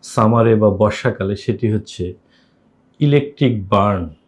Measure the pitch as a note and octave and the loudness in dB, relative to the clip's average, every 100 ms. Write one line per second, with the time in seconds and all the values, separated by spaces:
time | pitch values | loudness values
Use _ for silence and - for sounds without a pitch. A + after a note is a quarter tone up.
0 | - - A2 A#2 A2+ A2 G#2+ G2 G#2+ - | -6 0 2 4 4 4 2 2 0 0
1 | B2+ - G2 G2+ - G2+ A2+ G#2+ G#2+ - | -6 -4 -6 -6 -6 -4 -2 -4 -6 -10
2 | F2+ F2+ _ _ _ _ _ _ _ _ | -10 -10 _ _ _ _ _ _ _ _
3 | D3 C#3+ C3+ - C3 A2 F#2+ G2+ G2+ G2 | 0 2 0 -2 -2 -2 0 2 2 0
4 | E2 D#2 | -6 -12